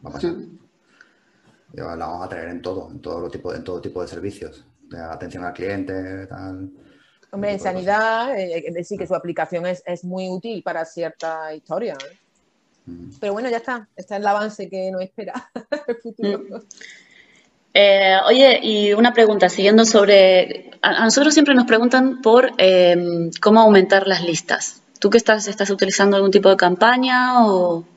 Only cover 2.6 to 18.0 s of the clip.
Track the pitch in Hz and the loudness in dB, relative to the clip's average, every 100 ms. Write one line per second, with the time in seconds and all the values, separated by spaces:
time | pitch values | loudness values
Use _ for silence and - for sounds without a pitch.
2.6 | 90 92 80 - 85 85 85 90 90 80 | -10 -10 -12 -16 -12 -10 -10 -12 -12 -12
3.6 | 82 87 95 90 87 85 95 - 78 - | -10 -12 -10 -12 -12 -10 -12 -12 -18 -20
4.6 | _ _ _ 85 82 80 87 90 87 87 | _ _ _ -16 -14 -14 -14 -12 -12 -10
5.6 | 92 98 92 95 92 95 95 92 95 92 | -8 -8 -8 -10 -12 -14 -16 -16 -16 -14
6.6 | 95 - _ _ _ _ _ 196 202 196 | -16 -20 _ _ _ _ _ -10 -8 -6
7.6 | 196 185 180 208 220 226 247 233 185 170 | -8 -6 -4 -2 -2 -2 -4 -6 -6 -8
8.6 | 165 170 175 202 175 180 175 170 156 175 | -8 -12 -10 -12 -6 -6 -6 -8 -6 -6
9.6 | 175 180 - 175 180 185 185 185 233 208 | -8 -10 -10 -12 -10 -10 -10 -10 -10 -10
10.6 | 170 165 165 - 165 - 160 160 160 156 | -10 -8 -10 -10 -12 -10 -10 -10 -12 -16
11.6 | _ 165 226 143 139 185 _ _ _ _ | _ -8 -8 -12 -18 _ _ _ _ _
12.6 | _ _ - 87 - - 208 202 254 233 | _ _ -20 -20 -20 -12 -8 -6 -6 -6
13.6 | 233 240 214 - 185 196 202 208 214 214 | -6 -10 -12 -20 -12 -6 -2 -2 -4 -10
14.6 | 190 190 190 185 185 - 202 247 - - | -12 -10 -8 -8 -12 -14 -14 -14 -14 -20
15.6 | - 294 - 233 233 220 202 196 - 208 | -12 -10 -8 -10 -12 -8 -6 -6 -10 -18
16.6 | _ - - - _ _ _ _ _ _ | _ -20 -20 -20 _ _ _ _ _ _
17.6 | _ - 202 196 | _ 4 4 4